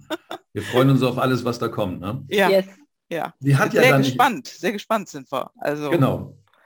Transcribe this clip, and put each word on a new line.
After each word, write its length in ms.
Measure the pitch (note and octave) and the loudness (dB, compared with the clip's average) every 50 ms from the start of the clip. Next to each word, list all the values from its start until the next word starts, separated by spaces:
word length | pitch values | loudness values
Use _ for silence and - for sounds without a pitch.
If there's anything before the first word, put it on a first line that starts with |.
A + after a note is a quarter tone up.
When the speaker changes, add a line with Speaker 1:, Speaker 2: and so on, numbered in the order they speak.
| - - | -12 -10
Speaker 1:
Wir, 320 | D4+ - _ - - - _ _ - | -10 -10 _ -14 -18 -18 _ _ -10
wir 100 | G#2+ G#2 | -10 -8
freuen 260 | - A#2+ B2 C3+ C#3 | 0 2 4 4 6
uns 140 | C3+ B2 C3 | 4 4 2
auf 160 | B2 B2 - | 0 0 0
alles, 260 | C3 C3 B2+ A#2 - | 0 0 0 0 -2
was 140 | B2 A#2 - | -4 -4 -4
da 80 | A#2+ A2 | -4 -6
kommt, 320 | - A2+ G#2 F#2 F2 - | -4 -4 -4 -4 -6 -8
ne? 240 | F2 G2 A2+ C#3 - - | -8 -8 -8 -8 -10 -4
Speaker 2:
Ja. 200 | F3+ G#3 G3 F#3 | 0 2 2 4
Speaker 3:
Yes. 160 | G3 F#3+ F#3+ - - _ _ _ _ _ _ - | 4 2 0 -2 -12 _ _ _ _ _ _ -12
Speaker 2:
Ja. 260 | E3+ D#3+ - - - _ | -10 -8 -8 -8 -10 _
Speaker 1:
Sie 160 | C3 C#3 C#3 | 0 2 2
hat 200 | C3 G#3 - - | 4 2 2 4
ja 60 | - - | 4 6
Speaker 2:
Sehr 80 | B3+ | 6
Speaker 1:
dann 100 | C#3 C#3 | 6 4
Speaker 2:
gespannt, 460 | C3+ C3+ A#2+ - - C#4 G#3+ C#3+ - - | 4 2 2 2 2 2 2 -2 -10 -14
sehr 240 | - - - F#3+ | -16 -6 -6 -4
gespannt 360 | G3+ G3+ - - A3 G#3 F3+ - | -4 -4 -6 -4 -4 -4 -4 -6
sind 220 | - C#3+ B2+ - | -12 -16 -12 -8
wir. 200 | C#3 C3 - - _ - | -6 -6 -6 -8 _ -8
Also 340 | - C#3+ D3 D3+ D3 C#3+ | -6 -6 -4 -4 -4 -2
Speaker 1:
Genau. 480 | D3 - C3 A2+ F#2 D#2+ - - - _ _ _ _ _ _ | 0 2 2 2 0 -2 -8 -12 -16 _ _ _ _ _ _